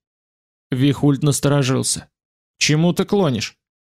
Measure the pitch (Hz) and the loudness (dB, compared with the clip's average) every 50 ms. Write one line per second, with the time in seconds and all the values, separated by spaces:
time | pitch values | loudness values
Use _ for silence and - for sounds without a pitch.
0 | _ _ _ _ _ _ _ _ _ _ _ _ _ - 127 123 131 143 131 - | _ _ _ _ _ _ _ _ _ _ _ _ _ -8 -4 0 0 0 0 2
1 | - 147 143 135 147 147 131 - - 143 143 143 135 123 131 123 117 - - - | 2 0 2 2 0 0 0 0 0 0 0 2 0 0 0 -2 -2 -4 -6 -8
2 | - _ _ _ _ _ _ _ _ _ _ - - - 147 151 165 175 170 - | -10 _ _ _ _ _ _ _ _ _ _ -4 -2 0 2 2 2 2 0 0
3 | 185 - 208 202 190 151 123 104 - - - _ _ _ _ _ _ _ _ _ | -2 0 0 0 2 2 0 -2 -4 -8 -10 _ _ _ _ _ _ _ _ _